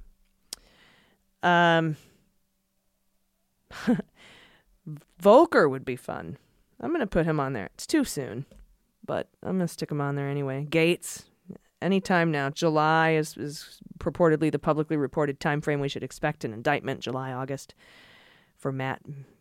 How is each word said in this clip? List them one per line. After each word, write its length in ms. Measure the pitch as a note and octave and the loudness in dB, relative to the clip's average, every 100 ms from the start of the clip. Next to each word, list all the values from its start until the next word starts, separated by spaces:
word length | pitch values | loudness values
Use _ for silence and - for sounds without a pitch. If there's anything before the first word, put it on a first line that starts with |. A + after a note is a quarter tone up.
| - _ _ _ _ - _ _ _ _ _ _ _ _ | -20 _ _ _ _ -18 _ _ _ _ _ _ _ _
Um, 540 | F3 F3 E3+ E3 D#3+ D3+ - _ _ _ _ _ _ _ _ _ _ _ _ _ _ _ _ | 2 4 6 4 2 -2 -10 _ _ _ _ _ _ _ _ _ _ _ _ _ _ _ _
<laughs> 260 | - - G#3+ - _ - - - _ _ _ - D3+ - - | -6 0 0 -2 _ -20 -20 -20 _ _ _ -16 -16 -18 2
Volker 500 | G3 A#3 E4 C4+ D#3+ | 8 8 8 6 4
would 160 | C3 | 2
be 120 | - B2 | -6 -8
fun. 400 | - - D#3+ C#3 _ _ _ - | -8 -10 -10 -14 _ _ _ -10
I'm 120 | - | -6
gonna 140 | E4 A3 | -4 0
put 200 | F#3 E3 | 0 0
him 120 | D#3 | 0
on 120 | C3+ | -2
there. 140 | B2+ F#2 | -4 -8
It's 120 | - - | -12 -2
too 180 | D#4+ | 0
soon, 420 | B3+ - A#2+ A2 C#3 - - _ _ _ - | 0 -4 -8 -8 -12 -16 -20 _ _ _ -8
but 220 | E2+ - _ | -6 -6 _
I'm 100 | - F#3 | -6 -2
gonna 120 | E3+ | -2
stick 220 | - D#3 | -4 -6
him 100 | D3 | -4
on 160 | C#3+ C#3+ | -4 -4
there 120 | C#3 | -4
anyway. 380 | C#3+ C#3 C3+ D3 | -4 -4 -6 -2
Gates, 560 | D#3+ E3 F3+ - - - _ - F#3+ - _ | 2 2 0 -6 -14 -18 _ -20 -20 -20 _
anytime 480 | F3 G3 F#3+ F#3 E3+ | 0 0 2 2 2
now. 200 | D3+ C#3 | 0 -2
July 600 | C#3+ E3+ D3+ D3+ D#3+ D#3+ | 0 0 2 4 4 4
is, 240 | D#3+ D3+ - | 2 0 -6
is 440 | C#3+ D3+ - - - - | -10 -10 -16 -20 -20 -8
purportedly 520 | - D3 E3+ D#3 D#3 | -6 2 4 4 2
the 80 | C#3+ | 0
publicly 380 | - D3+ D3+ D#3 | 0 0 0 -2
reported 420 | C3 - D3 C#3 | 0 0 -2 -2
time 200 | D#3+ C#3+ | -2 0
frame 200 | D#3 D3 | 0 -2
we 80 | C#3+ | -2
should 140 | - | -6
expect 420 | C3 - D3+ D3+ | -10 -4 -4 -4
an 80 | C3 | -8
indictment. 480 | G#2+ B2 C#3+ C3 C3+ | -4 -2 -2 -2 -6
July, 320 | - C3 C3 | -6 -6 -6
August 420 | B2+ C3 C3+ - _ - - - - - _ _ _ | -8 -8 -8 -12 _ -20 -20 -20 -20 -20 _ _ _
for 160 | C#3+ | -6
Matt, 280 | C3+ C3 - - C#3+ C3+ _ | -4 -4 -6 -10 -16 -18 _